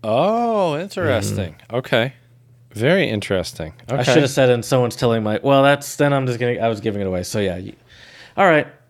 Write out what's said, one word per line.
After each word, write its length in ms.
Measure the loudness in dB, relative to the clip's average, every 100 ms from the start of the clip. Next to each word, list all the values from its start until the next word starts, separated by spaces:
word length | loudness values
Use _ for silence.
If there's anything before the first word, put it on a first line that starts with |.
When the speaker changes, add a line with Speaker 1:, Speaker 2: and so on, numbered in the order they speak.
Speaker 1:
Oh, 760 | 0 0 2 0 -2 0 0 -2
interesting. 760 | -6 -4 0 0 0 -4 -6
Speaker 2:
Mm-hmm. 220 | -10 -6 -6
Speaker 1:
Okay. 380 | 0 0 0 -6 _ _ _ _ _
Very 360 | -2 0 2 0
interesting. 680 | -2 -2 -2 -4 -8 -12 -12 -8
Speaker 2:
I 60 |
Speaker 1:
Okay. 100 | -2
Speaker 2:
should 180 | 2 4
have 80 | 2
said, 180 | 2 2
"And 140 | 2
someone's 320 | 2 0 0 0
telling 260 | 0 0
my," 180 | 0 -2
well, 200 | 4 4
that's, 340 | 6 2 -2 -2
then 160 | 0
I'm 140 | 0 -2
just 120 | -2
gonna, 160 | -2
I 140 | 0 -2
was 120 | -2
giving 220 | -4 -4
it 40 | -4
away. 160 | -4
So, 160 | -4 -2
yeah. 160 | -2 -4
You, 160 | -10 -18 _ -20 -20 -20 -16 0
all 100 | 4
right. 200 | 4 2 -10